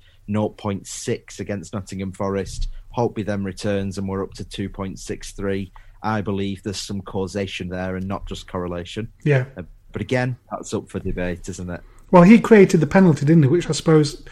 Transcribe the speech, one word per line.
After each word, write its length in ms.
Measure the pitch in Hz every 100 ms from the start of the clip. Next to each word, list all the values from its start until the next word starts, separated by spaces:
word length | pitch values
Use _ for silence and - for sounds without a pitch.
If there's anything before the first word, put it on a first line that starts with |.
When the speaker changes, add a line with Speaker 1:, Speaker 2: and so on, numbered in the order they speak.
| _ _ -
Speaker 1:
nought 300 | 104 107 -
point 300 | 107 98 -
six 540 | - - 117 - -
against 320 | 101 101 80
Nottingham 400 | 104 87 95 95
Forest. 560 | 90 98 98 92 - - - - -
Holtby 300 | 117 - 101
then 180 | 101
returns 540 | 98 92 104 98 98 95
and 100 | 98
we're 160 | 95
up 100 | 95 -
to 100 | 90
two 240 | - 98
point 300 | - 95 80
six 340 | - 98 -
three. 400 | - 98 98 92 - - -
I 200 | 107 110
believe 400 | 98 98 98 95
there's 160 | 107 92
some 220 | - 101
causation 640 | - 98 92 101 95 - 90
there 280 | 90 92 92
and 100 | 95
not 180 | 98 -
just 200 | 95 -
correlation. 640 | 92 87 87 87 - 113 _
Speaker 2:
Yeah. 220 | 151 135 131 -
Speaker 1:
Uh, 60 | 85 - _
but 100 | -
again, 360 | 104 127 127 123 -
that's 220 | 98 87
up 160 | 107 -
for 100 | 98
debate, 500 | 98 85 90 87 -
isn't 200 | 92 90
it? 120 | 87 - - -
Speaker 2:
Well, 100 | 180
he 160 | 175 233
created 400 | - 220 185 180
the 80 | 151
penalty, 380 | 190 185 139 139
didn't 180 | 165
he? 60 | 131
Which 200 | 151 -
I 20 |
suppose, 480 | 156 - 156 143 - -